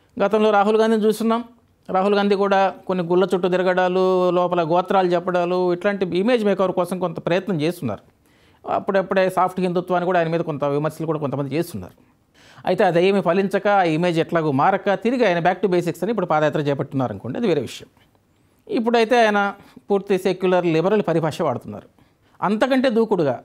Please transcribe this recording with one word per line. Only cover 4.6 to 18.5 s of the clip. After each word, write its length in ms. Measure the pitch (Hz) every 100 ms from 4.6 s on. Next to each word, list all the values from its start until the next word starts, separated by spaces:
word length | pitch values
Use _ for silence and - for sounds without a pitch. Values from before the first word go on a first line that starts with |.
| 160
గోత్రాలు 360 | 175 180 196 185
చెప్పడాలు, 440 | 175 185 180 175 180 180
ఇట్లాంటి 300 | 175 208 202 185 175
ఇమేజ్ 200 | 208 247 208
మేకవర్ 260 | 196 190 180
కోసం 160 | 180 185
కొంత 140 | 180 160 -
ప్రయత్నం 300 | 175 190 170
చేస్తున్నారు. 380 | 151 175 120 98 - _ _ _ _ _ - -
అప్పుడప్పుడే 460 | 190 196 185 196 185 180
సాఫ్ట్ 240 | 185 185 180
హిందుత్వాన్ని 400 | 175 180 180 175
కూడా 100 | 180
ఆయన 100 | 165
మీద 80 | 165 165
కొంత 140 | 143 143 143
విమర్శలు 300 | 156 - 160
కూడా 100 | 151
కొంతమంది 260 | 143 135 143 151
చేస్తున్నారు. 400 | 170 104 90 _ _ _ _ _ - - -
అయితే 140 | 185 196
అదేమీ 320 | 165 185 202 175
ఫలించక, 380 | 185 196 196 202 202
ఆ 20 | 175 156
ఇమేజ్ 220 | 175 165
ఎట్లాగూ 260 | 156 170 156 135
మారక, 340 | 170 196 202 190
తిరిగి 200 | 226 254 220
ఆయన 120 | 170 170
back 120 | 185
to 60 | 202
basics 260 | 175 165 -
అని 80 | 180
ఇప్పుడు 140 | 220 175
పాదయాత్ర 300 | 156 151 156 143
చేపట్టున్నారు 440 | 139 135 135 123
అనుకోండి, 220 | 98 113 131
అది 80 | 233
వేరే 120 | 151 110
విషయం. 200 | - - _ _ _ _ _ _